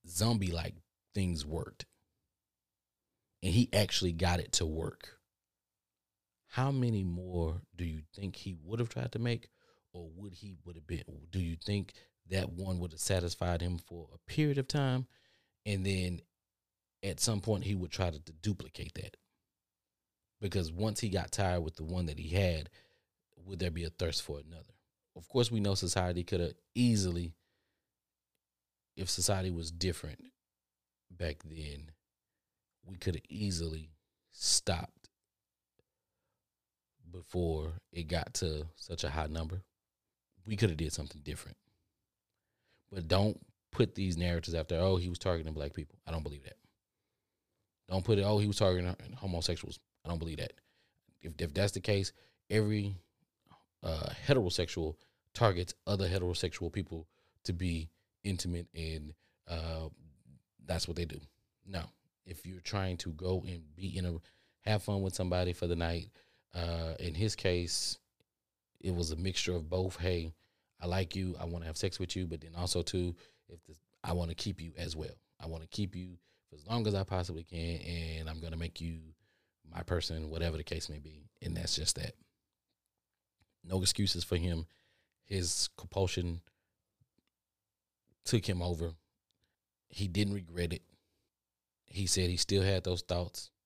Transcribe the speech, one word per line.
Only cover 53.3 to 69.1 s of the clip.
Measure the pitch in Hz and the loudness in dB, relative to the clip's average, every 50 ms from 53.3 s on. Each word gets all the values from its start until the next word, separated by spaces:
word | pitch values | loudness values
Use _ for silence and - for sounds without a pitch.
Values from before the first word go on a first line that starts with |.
| _ _ _ _ - _ _ _ _ _ - | _ _ _ _ -20 _ _ _ _ _ -4
uh, | 82 80 78 76 - - - - | -4 -2 -2 -2 -4 -6 -4 4
heterosexual | - 139 131 101 87 - - 87 - - 90 80 78 78 _ - _ _ _ _ _ _ | 4 6 6 6 2 2 0 0 0 0 -2 -2 -2 -2 _ -16 _ _ _ _ _ _
targets | - 120 107 92 87 90 - - _ _ | 6 6 6 6 4 0 -2 -6 _ _
other | 92 101 95 98 | 0 2 2 2
heterosexual | 90 90 98 90 90 87 - - 87 - - 90 82 - | 2 2 2 2 0 0 0 -2 -2 -2 -2 -4 -2 -2
people | 98 - - 85 82 80 _ _ _ _ _ _ _ _ | -2 -4 -4 -6 -10 -10 _ _ _ _ _ _ _ _
to | - 90 | -6 -4
be | 85 92 90 85 82 82 80 _ _ _ _ _ _ - | 0 0 0 0 -2 -4 -6 _ _ _ _ _ _ -4
intimate, | 101 95 87 - 87 87 85 85 - - | -2 -2 -2 -2 -2 -2 -4 -6 -8 -8
and, | 82 82 80 80 78 76 76 76 _ _ _ _ _ _ | -6 -6 -4 -4 -6 -8 -10 -14 _ _ _ _ _ _
uh, | 80 82 82 80 82 80 80 80 76 - _ - 80 71 _ _ - 69 - _ _ _ _ - | -6 -6 -4 -4 -4 -4 -4 -6 -8 -10 _ -20 -20 -20 _ _ -20 -20 -20 _ _ _ _ -6
that's | - 82 - - | -4 -2 -2 -2
what | - 85 | -2 -2
they | 87 85 | -2 -2
do. | 76 - - - - _ _ _ _ _ _ _ | -4 -4 -10 -12 -16 _ _ _ _ _ _ _
No. | 95 98 87 82 - _ _ _ _ _ _ _ | -8 -8 -8 -8 -8 _ _ _ _ _ _ _
If | 92 87 - - | -16 -14 -12 -12
you're | 90 92 90 | -12 -12 -10
trying | - - - 101 95 95 90 | -8 -2 0 0 0 0 -2
to | 85 - 90 | -2 -4 -6
go | 78 76 90 90 95 92 - | -6 -4 0 0 0 0 0
and | 92 90 85 80 73 76 | -4 -8 -8 -10 -16 -12
be | 85 98 95 85 | -8 -6 -4 -2
in | 95 92 | -2 -2
a, | 87 85 85 - - _ _ _ _ _ _ | -2 -2 -4 -8 -12 _ _ _ _ _ _
have | _ 110 107 101 - | _ 2 2 2 2
fun | - 101 98 | 2 0 2
with | 98 95 - | 2 0 0
somebody | - 92 90 87 90 90 90 87 | 0 0 2 4 2 2 2 0
for | - 90 | 0 0
the | 87 87 | 0 2
night, | 85 85 82 85 82 82 - _ - _ _ _ _ _ _ - | 2 2 0 0 -2 -4 -8 _ -20 _ _ _ _ _ _ -6
uh, | 90 85 85 85 82 82 80 80 - | -4 -2 -2 -2 -2 -2 -4 -4 -4
in | - 87 78 | -4 -4 0
his | 85 107 107 - | 0 0 0 0
case, | - - 95 90 87 87 85 - - - - - - _ _ _ _ _ _ _ _ _ _ _ _ _ _ _ _ | 2 2 4 4 4 2 0 -2 -2 -2 -2 -4 -6 _ _ _ _ _ _ _ _ _ _ _ _ _ _ _ _
it | - 95 90 | -2 0 2
was | 87 85 80 | 2 0 0